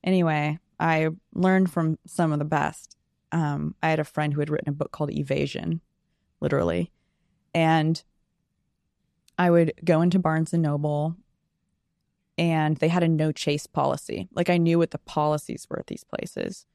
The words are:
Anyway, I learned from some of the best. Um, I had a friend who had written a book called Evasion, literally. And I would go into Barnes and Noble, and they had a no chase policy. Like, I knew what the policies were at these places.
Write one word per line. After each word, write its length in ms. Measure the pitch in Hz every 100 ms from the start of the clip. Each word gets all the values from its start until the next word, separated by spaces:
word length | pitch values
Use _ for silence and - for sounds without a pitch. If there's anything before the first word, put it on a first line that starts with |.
Anyway, 540 | 180 185 165 156 151 156 _ _
I 320 | 165 160 160 165 _
learned 360 | - 185 190 185
from 260 | 175 160 156 -
some 260 | - 165
of 60 | 151
the 60 |
best. 520 | 151 151 143 - - - _ _ _
Um, 420 | 165 151 143 151 -
I 80 | 160
had 80 | 156
a 40 |
friend 280 | 151 - 151
who 80 | 143
had 80 | 147
written 180 | 151 -
a 40 |
book 200 | 143 -
called 180 | - 147
Evasion, 720 | - 139 139 143 - - 165 _ _ _ _ _ _
literally. 500 | 147 139 85 85 170 _ _ _ _ _ _
And 500 | 165 160 160 156 160 _ _ _ _ _ _ _ _ _ _ _ _ _ -
I 120 | 180
would 220 | 170 160 -
go 160 | 165 160
into 180 | 175 190
Barnes 340 | 170 160 160
and 100 | 170
Noble, 540 | 156 147 151 147 151 170 _ _ _ _ _ _ _ _ _ _ _ -
and 380 | 170 160 151 156
they 100 | 160
had 140 | 175
a 60 | 170
no 240 | 160 156
chase 340 | 147 - 147 -
policy. 640 | - 135 139 - - 180
Like, 160 | - 175
I 80 | 175
knew 220 | 170 170
what 140 | 165
the 60 | -
policies 680 | - - 151 151 - - -
were 100 | -
at 100 | -
these 160 | -
places. 640 | - - - - 50 190 -